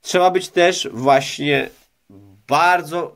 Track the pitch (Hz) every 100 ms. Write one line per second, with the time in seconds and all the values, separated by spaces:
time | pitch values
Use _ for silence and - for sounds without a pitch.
0 | - 180 180 185 180 180 175 180 - 113
1 | 131 135 143 - 143 139 - _ _ _
2 | _ 98 101 98 - 143 175 180 151 170
3 | -